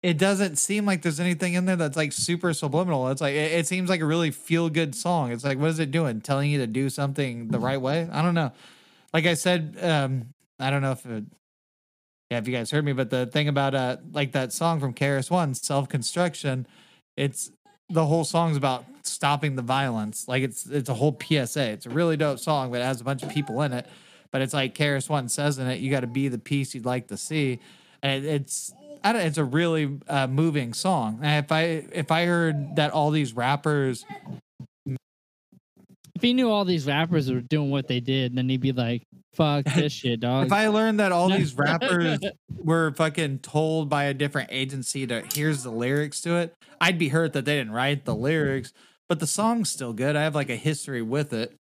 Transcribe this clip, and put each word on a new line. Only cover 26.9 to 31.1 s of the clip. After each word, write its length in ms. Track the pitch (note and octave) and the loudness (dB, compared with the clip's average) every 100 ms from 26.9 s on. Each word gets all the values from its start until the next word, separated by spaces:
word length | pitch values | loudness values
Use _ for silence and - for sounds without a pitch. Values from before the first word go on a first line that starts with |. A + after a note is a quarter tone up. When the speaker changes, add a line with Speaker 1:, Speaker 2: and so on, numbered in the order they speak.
| B2+ B2 | -4 -4
Speaker 1:
to 80 | G2+ | -10
see." 420 | - D#3 C3+ A#2+ - - - _ | -4 -2 0 -2 -10 -20 -20 _
And 240 | C#3 C3+ | -2 -2
it, 40 | C#3+ | 0
it's, 440 | D3 C#3 - - - - - | -2 -2 -8 -10 -14 -20 -2
I 100 | G3 | 0
don't, 100 | A#3 | 2
it's 160 | E3+ D3+ | 0 0
a 60 | |
really, 540 | C#3 C#3+ E3+ D#3+ D3 C#3+ - | 0 2 2 2 0 -4 -2
uh, 220 | C#3+ C3 | 0 2
moving 440 | C3+ E3 D3 A#2+ | 2 2 2 -2
song. 460 | A#2 F#3 E3+ A2+ | -2 0 2 0